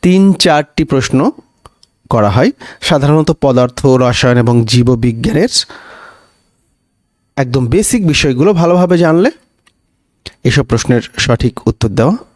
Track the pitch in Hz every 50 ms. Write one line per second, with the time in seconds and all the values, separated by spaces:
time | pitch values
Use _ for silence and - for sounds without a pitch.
0 | - 180 185 190 196 196 190 - - 175 151 147 147 _ _ - 160 - - 135
1 | 127 - - 131 143 240 - - - _ _ _ _ - _ _ _ _ _ _
2 | _ _ - 120 107 101 95 107 139 226 294 _ - - - - - - 160 143
3 | 135 143 151 156 156 - 160 - - 139 127 120 123 123 123 - - 139 131 127
4 | 127 123 123 - - 127 123 120 120 117 120 120 117 107 113 120 120 120 127 117
5 | 113 123 113 113 - - 226 - 185 254 - - - _ - - - - - -
6 | - - - _ _ _ _ _ _ _ _ _ _ _ _ _ _ _ _ _
7 | _ _ _ _ _ _ _ - 139 123 120 135 127 117 123 185 220 - - 247
8 | 202 165 147 - - 151 131 120 147 190 208 165 165 170 175 180 180 180 180 170
9 | 175 160 160 170 190 269 330 _ _ _ _ _ _ _ _ _ _ _ _ _
10 | _ _ _ _ _ - _ _ _ - 117 147 135 - 117 117 - - 127 120
11 | - - _ - - - 120 - - 123 - - - - 110 _ - 113 98 -
12 | 113 139 202 247 - _ _